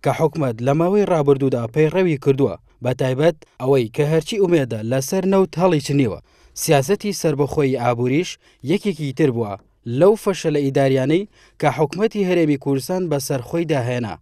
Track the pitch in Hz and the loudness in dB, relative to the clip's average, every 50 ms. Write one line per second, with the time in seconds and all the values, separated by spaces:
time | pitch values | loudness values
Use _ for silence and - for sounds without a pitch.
0 | - 147 127 - 165 151 - 165 147 127 113 110 120 135 143 156 165 175 196 208 | -2 -2 0 0 0 0 0 0 -2 -2 -2 -2 0 0 2 2 2 2 2 2
1 | 202 190 180 160 143 143 143 135 139 131 127 120 117 117 - 151 156 151 151 185 | 2 2 2 2 4 4 2 4 2 0 0 -2 -4 -4 0 0 0 2 2 0
2 | 190 180 156 131 - 143 135 131 135 110 85 - _ _ _ _ 120 123 127 127 | 2 2 0 0 2 0 2 2 2 -2 -2 -8 _ _ _ _ -4 -4 -2 -2
3 | 143 131 127 127 151 170 165 - - _ _ _ 127 131 139 135 120 110 - - | -2 -2 0 2 2 2 2 0 -14 _ _ _ 0 2 2 2 2 0 -2 -2
4 | 147 147 160 160 156 - - 202 202 175 175 160 135 117 117 107 107 113 131 135 | 0 2 2 0 0 -2 -2 0 2 2 2 2 2 0 -4 -6 -4 -2 -2 -2
5 | 135 - 196 190 185 196 196 190 190 - - 156 180 185 170 147 - - 143 143 | -2 -2 -4 -2 0 2 2 2 2 0 0 0 2 2 2 2 0 0 0 0
6 | 135 110 90 - _ _ _ _ _ _ _ - - - 160 139 135 147 202 202 | 0 0 -2 -8 _ _ _ _ _ _ _ -8 0 2 2 2 4 2 -2 -2
7 | - 208 190 - - 165 147 135 143 139 - 156 147 135 131 123 120 120 123 117 | -2 -6 -6 -2 -2 -2 0 0 -2 -2 0 0 0 0 0 0 0 -2 0 0
8 | 123 123 131 151 180 - - _ _ _ _ _ - 123 170 208 - 208 175 156 | 0 0 0 0 -2 -4 -10 _ _ _ _ _ -4 -2 -2 -2 0 -4 -4 -4
9 | 156 139 131 - 160 139 117 117 117 104 98 95 _ _ _ _ _ 120 120 135 | -6 -8 -2 0 0 0 0 -2 -4 -6 -8 -12 _ _ _ _ _ -6 0 4
10 | 170 196 226 214 - 208 185 - - 165 151 147 143 139 135 139 139 135 135 135 | 4 4 4 4 0 -4 -4 -2 -4 -2 -2 0 -2 0 2 2 2 4 2 2
11 | 131 135 156 180 208 - _ _ _ _ _ _ - 147 123 135 160 147 - 180 | 2 2 0 0 0 -4 _ _ _ _ _ _ -2 -2 0 0 -2 -2 0 -2
12 | 214 226 - 208 196 180 180 175 165 151 147 139 - 139 139 135 135 - 180 185 | -2 -2 0 -2 -2 0 2 2 2 2 0 -2 0 -2 -2 -2 -2 -4 -4 -4
13 | 185 165 151 139 135 - 151 131 117 - - 170 175 151 160 139 117 123 123 123 | -2 -2 -2 -4 -2 -4 -6 -6 -4 -6 -6 -6 -2 -2 -2 -2 -2 -2 -4 -4
14 | 120 104 87 - | -4 -6 -10 -12